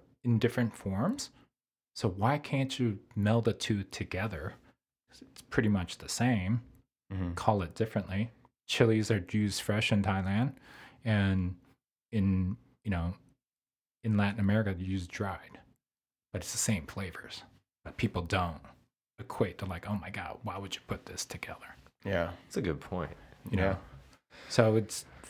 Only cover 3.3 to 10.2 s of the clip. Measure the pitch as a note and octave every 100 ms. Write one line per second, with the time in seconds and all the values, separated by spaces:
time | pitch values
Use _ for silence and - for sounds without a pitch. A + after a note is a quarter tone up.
3.3 | A#2 A2 G2+ - G#2 F#2+ - F#2+ F#2 G#2+
4.3 | E2 D2 - - _ _ _ _ - -
5.3 | - - - A2 G2+ F2 - - - B2
6.3 | A2+ F2+ A#2+ - - _ _ _ F#2+ F2+
7.3 | F2 - G#2 E2 - A2+ A2 F#2+ F#2+ A#2
8.3 | - _ _ - - A#2+ A2 G#2+ G#2+ F2
9.3 | G#2+ G#2 - - G#2 G#2+ G#2+ G2+ G2